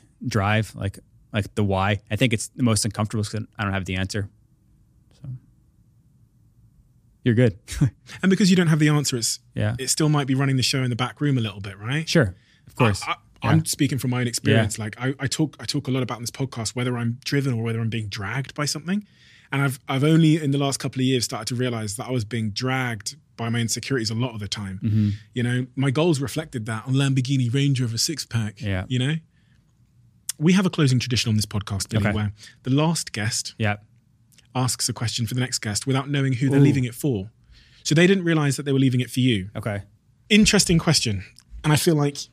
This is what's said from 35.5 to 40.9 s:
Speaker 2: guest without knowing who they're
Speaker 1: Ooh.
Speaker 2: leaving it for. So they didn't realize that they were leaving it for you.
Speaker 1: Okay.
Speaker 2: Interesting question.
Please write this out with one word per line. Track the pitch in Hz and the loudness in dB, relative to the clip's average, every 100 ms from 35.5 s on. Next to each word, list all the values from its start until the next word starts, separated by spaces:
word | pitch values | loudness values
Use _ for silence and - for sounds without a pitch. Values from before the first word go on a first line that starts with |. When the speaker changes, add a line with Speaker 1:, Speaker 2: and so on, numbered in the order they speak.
| - | -4
Speaker 2:
guest | 107 104 135 | -4 -4 0
without | 135 135 | -2 0
knowing | 143 135 | -2 0
who | 123 135 | 0 2
they're | 139 | 6
Speaker 1:
Ooh. | |
Speaker 2:
leaving | 139 139 123 | 6 4 -2
it | - | -4
for. | 147 104 98 _ _ - _ _ | -2 -2 -6 _ _ -20 _ _
So | - | 2
they | 160 180 | 6 6
didn't | 196 | 4
realize | 170 160 143 131 | 2 2 2 -2
that | |
they | 143 | 0
were | 135 | 2
leaving | 135 123 | 4 2
it | 120 | -2
for | 131 | 0
you. | 127 104 92 107 | 2 2 -4 -8
Speaker 1:
Okay. | 107 101 - _ _ _ - | -6 -6 -10 _ _ _ 2
Speaker 2:
Interesting | 214 196 202 - 165 | 6 6 4 4 2
question. | 165 | 2